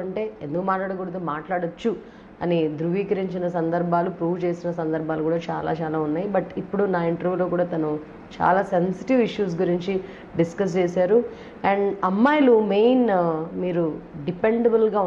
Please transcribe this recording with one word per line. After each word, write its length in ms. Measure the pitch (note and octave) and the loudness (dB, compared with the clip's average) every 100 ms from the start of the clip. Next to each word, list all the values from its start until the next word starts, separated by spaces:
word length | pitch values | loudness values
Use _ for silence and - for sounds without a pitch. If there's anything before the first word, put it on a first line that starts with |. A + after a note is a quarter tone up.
అంటే 300 | F#3 G3+ G#3+ - | -4 -6 -6 -8
ఎందుకు 220 | D3 E3 | -6 -4
మాట్లాడకూడదు, 540 | F#3+ F#3+ F#3+ F#3+ F#3 F3 | -2 -2 -2 -6 -6 -6
మాట్లాడొచ్చు 760 | E3 D3+ D3+ F3+ E3+ - A#3 F#3 - - - - | -6 -6 -4 -4 -4 -4 -4 -4 -8 -20 -20 -6
అని 260 | E3 E3+ D#3 D3+ | 0 2 0 -2
ధృవీకరించిన 680 | E3 F#3+ G3+ G3 F#3+ F3 F3 | -2 -2 0 -2 -2 -4 -2
సందర్భాలు, 640 | F3 E3 F3 F3 E3+ F3 | -2 0 0 2 2 0
prove 280 | F3 E3+ F3+ F3+ | -2 -2 0 -2
చేసిన 260 | E3+ F3 | -2 -4
సందర్భాలు 520 | E3+ D#3+ D#3+ D#3 D#3 | -4 -2 -2 -2 -2
కూడా 160 | D#3 E3+ E3 | 0 -2 -2
చాలా 220 | D#3 D#3 D#3+ | -4 -4 -4
చాలా 180 | D#3+ D#3+ | -2 -2
ఉన్నాయి. 280 | D3+ D#3 G#3 F#3+ | 0 -2 0 -2
But 100 | F3+ - | -2 -6
ఇప్పుడు 260 | - G3+ G3+ F3 | -6 -2 0 0
నా 60 | E3+ | 0
ఇంటర్వ్యూలో 340 | E3+ F3 F3+ F3+ | 0 0 0 0
కూడా 120 | F3 F3 | 0 0
తను 160 | E3+ D#3 D3+ - - - - | -2 -2 -4 -8 -18 -14 0
చాలా 200 | E3 F#3+ F#3+ | 2 2 2
sensitive 480 | F3+ F#3 F3+ - C4 | 0 0 -2 2 2
issues 340 | G#3 G#3 G3 E3+ | 2 0 -2 0
గురించి 320 | F3+ F3 F3+ F#3+ - - - - | 0 0 0 -4 -4 -14 -6 -2
discuss 400 | E3+ - F#3+ F3+ | 0 0 -2 0
చేశారు. 460 | F3 F#3 F3+ A3+ A#3 - - - G3 | 0 2 4 4 2 -6 -16 -4 0
And 140 | G3+ G3+ G3 F#3 | 2 0 0 0
అమ్మాయిలు 500 | G3 C4 D4+ C4 A3+ G#3 | 2 4 6 6 6 4
main, 360 | G3+ A#3 B3+ A#3 | 4 6 6 4
ఆ, 120 | F#3+ E3+ D#3+ E3+ F#3 | 4 2 0 -4 -4
మీరు 200 | F3+ F3 E3 D3 - D#3+ C#3+ | -2 0 0 -2 -10 -10 -8
డిపెండబుల్‌గా 760 | F3+ A3 A#3 A#3 A3+ A3 G#3 | -2 0 2 4 4 4 2